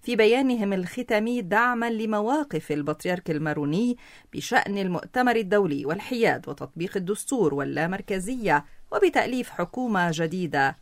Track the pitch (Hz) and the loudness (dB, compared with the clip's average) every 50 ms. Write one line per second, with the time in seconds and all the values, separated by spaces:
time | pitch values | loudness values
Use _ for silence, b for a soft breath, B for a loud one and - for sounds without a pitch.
0 | _ - 240 214 220 214 233 254 269 262 247 233 214 202 196 185 180 175 - - | _ -2 2 6 6 6 6 6 4 2 2 2 0 0 0 0 -2 -4 -6 -8
1 | 247 - 233 214 214 226 247 247 220 170 202 208 233 247 247 233 233 233 233 220 | -4 0 0 0 2 0 -2 -2 -2 2 2 4 4 4 2 0 -2 -2 -2 -2
2 | 226 220 214 208 208 220 269 311 294 285 - 156 156 - 156 147 147 147 151 151 | -2 0 0 0 0 0 0 0 0 -2 -4 -6 -4 -2 -4 -2 -2 -2 -4 -4
3 | - 180 180 180 - - 165 147 151 156 151 156 147 139 151 185 233 247 240 240 | -2 -4 -4 -4 -2 -4 -4 -2 -2 -2 -2 -2 -2 0 0 0 0 0 -2 -4
4 | B B B B B B - - - - 233 254 - - 202 202 196 190 180 165 | B B B B B B -12 -10 -6 0 2 2 2 2 -2 -2 -2 -2 -2 -4
5 | - - _ 254 254 247 233 226 226 180 208 208 202 180 147 139 - 135 160 196 | -6 -4 _ 0 2 2 2 2 0 2 2 2 2 2 0 -2 -2 -4 -4 -4
6 | - - 262 233 226 185 139 123 - - - - 135 - _ - 165 - - 202 | -4 -6 -2 2 2 2 2 0 -4 -10 -10 -10 -10 -12 _ -8 -8 -6 -4 -6
7 | 185 170 208 196 - - 285 254 202 156 139 139 139 139 139 139 156 170 185 196 | -4 -4 -6 -6 -4 -4 0 2 2 2 2 0 -4 -4 -2 -2 -2 -2 -2 -6
8 | 202 - 208 190 175 202 262 254 226 190 151 147 143 b b b b - - - | -6 -6 -6 -6 -4 -6 -6 -4 0 2 2 2 2 b b b b -6 -2 2
9 | 415 359 285 262 - - 254 254 240 - - - 175 175 - - 254 247 214 190 | 2 4 4 4 2 2 0 -4 -4 -6 -4 -6 -6 -4 -4 -6 -4 0 0 2
10 | 175 175 165 151 170 160 165 185 180 160 143 143 139 135 - - | 2 0 0 0 -2 -2 -2 -4 -4 -2 0 2 2 2 0 -4